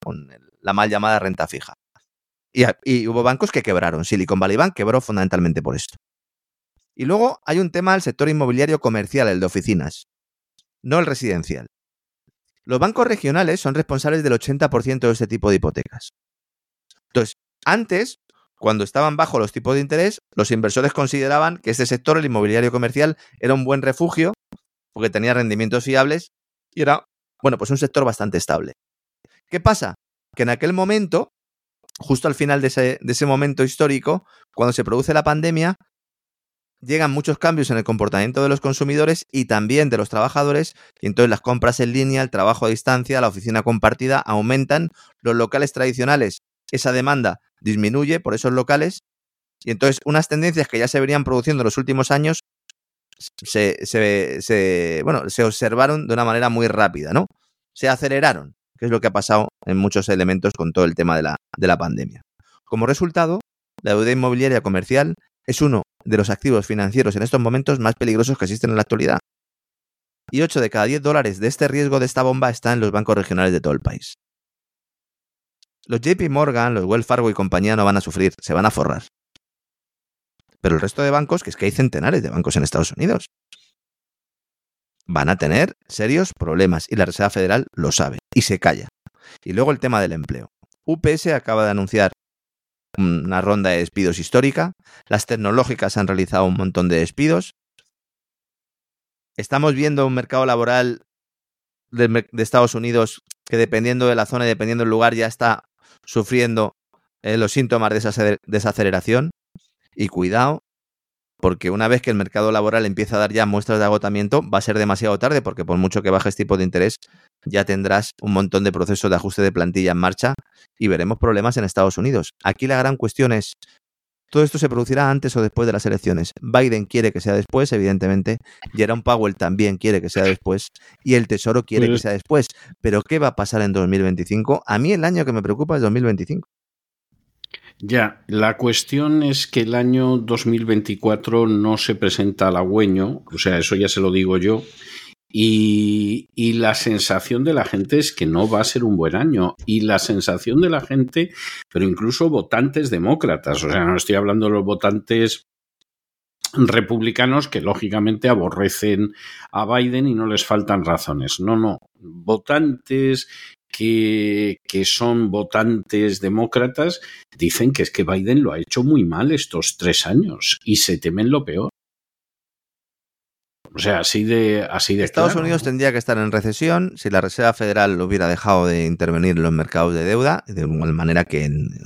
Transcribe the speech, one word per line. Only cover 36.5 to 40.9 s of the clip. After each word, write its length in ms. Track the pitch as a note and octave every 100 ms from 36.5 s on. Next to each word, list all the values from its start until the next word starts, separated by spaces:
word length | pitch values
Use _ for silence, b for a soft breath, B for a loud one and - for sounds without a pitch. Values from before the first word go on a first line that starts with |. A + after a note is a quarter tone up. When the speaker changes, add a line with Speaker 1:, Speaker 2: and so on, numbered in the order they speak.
| _ _ _
Speaker 1:
llegan 300 | B2+ D3+ D#3
muchos 300 | C#3 D3 D3
cambios 320 | E3+ E3 C3
en 60 | A#2
el 60 |
comportamiento 600 | G#2+ A2 G#2 G2 G#2+ B2+
de 60 | C#3
los 120 | C#3
consumidores 640 | C3+ C3+ C#3 D3 D#3 E3 -
y 140 | C3+ A#2+
también 440 | G#2+ G#2+ C#3 D3
de 80 | A2+
los 120 | G2+
trabajadores, 640 | G#2+ A#2+ C#3+ C#3+ D3 E3 - b